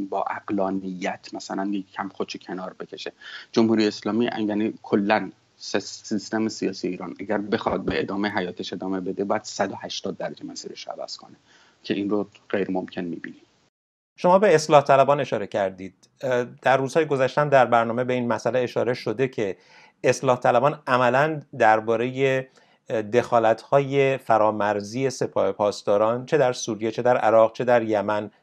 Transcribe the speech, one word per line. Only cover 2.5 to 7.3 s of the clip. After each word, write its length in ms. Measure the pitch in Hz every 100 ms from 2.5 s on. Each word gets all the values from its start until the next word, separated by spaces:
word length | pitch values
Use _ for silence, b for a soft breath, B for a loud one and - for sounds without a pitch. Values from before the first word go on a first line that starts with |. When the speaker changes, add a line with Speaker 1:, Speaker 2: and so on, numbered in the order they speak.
| 92 - -
Speaker 1:
بکشه. 320 | - - - - B B B
جمهوری 360 | - 113 110 104
اسلامی 380 | - 107 107 120
یعنی 480 | - 107 104 107 -
کلاً 480 | - 107 101 107 95 - _ _
س-، 220 | - 104
سیستم 680 | - - - 104 - 113 110
سیاسی 400 | - 95 95 90
ایران 280 | 90 87 -
اگر 180 | 98